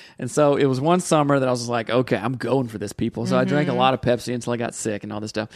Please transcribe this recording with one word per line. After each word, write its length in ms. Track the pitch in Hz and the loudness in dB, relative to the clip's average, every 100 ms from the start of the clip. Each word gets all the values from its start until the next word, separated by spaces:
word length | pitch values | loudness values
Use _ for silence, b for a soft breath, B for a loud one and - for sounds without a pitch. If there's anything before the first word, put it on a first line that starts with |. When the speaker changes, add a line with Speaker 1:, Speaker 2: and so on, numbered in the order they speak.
| B - | B -12
Speaker 1:
And 120 | 123 | -4
so 260 | - 147 143 | 2 4 4
it 80 | 139 | 2
was 140 | 127 | 2
one 200 | 147 180 | 2 2
summer 380 | 175 160 147 139 | 2 2 4 2
that 100 | 131 | 2
I 20 | |
was 100 | 123 | 0
just 100 | 120 | -2
like, 180 | 120 110 | -4 0
"Okay, 260 | 123 123 113 | 0 2 0
I'm 200 | 107 127 | -2 -4
going 320 | 117 131 123 | 0 0 0
for 80 | 110 | -4
this, 140 | 104 | -8
people." 320 | - 113 113 117 | -4 -4 -4 0
So 120 | 127 | 2
I 60 | |
drank 240 | 127 143 143 | 2 2 0
a 20 | |
Speaker 2:
Mm-hmm. 80 | 123 | 2
Speaker 1:
lot 160 | 131 | 2
of 60 | 131 | 2
Pepsi 320 | - 120 117 | 2 0 -2
until 180 | 123 117 | -6 -4
I 40 | 120 | -4
got 160 | 117 | -4
sick 280 | - - 104 | -6 -4 -4
and 100 | 104 | -6
all 80 | 104 | -8
this 100 | 107 | -6
stuff. 180 | 107 107 | -6 -6